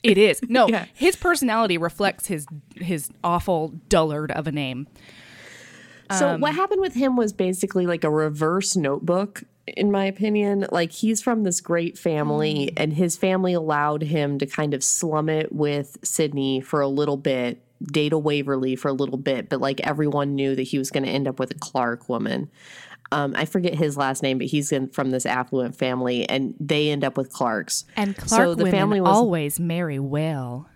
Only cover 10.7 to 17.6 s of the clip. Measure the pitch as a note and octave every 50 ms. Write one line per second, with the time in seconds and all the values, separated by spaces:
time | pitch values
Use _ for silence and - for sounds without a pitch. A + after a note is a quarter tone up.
10.7 | - F3+ E3+ E3 - - - A3 A3+ G#3 - B3+ A#3 A3 G#3 F#3 E3+ - - -
11.7 | E3+ E3+ E3 E3+ - - - F3 D#3 D3+ D3 D3 D3 D3+ D#3 D#3 D3+ D3 C#3+ -
12.7 | E3 - - D#3 D3+ D3+ F#3 F3 - - - F#3+ F#3 F#3 F#3 F3+ F3+ E3+ D#3+ D#3
13.7 | D3+ D3 D3 D3+ D3+ D3+ D#3 D3 D#3+ D#3 D3 C#3+ C#3+ C#3 C#3 C#3+ - - D3+ D3
14.7 | C#3+ C3+ - - - - - D#3+ D3+ D3+ D3+ D#3 D#3+ D#3 D#3 - - D3+ D3+ D3
15.7 | C#3+ C#3+ C#3+ - - - - - - - D#3+ D3+ C#3+ C#3 C3+ C3+ C3+ C3 C3 -
16.7 | - D3+ C#3+ C#3 C3+ C#3+ D3 D3 C#3+ C3+ C#3+ D3 C3 B2+ B2 B2 A#2+ -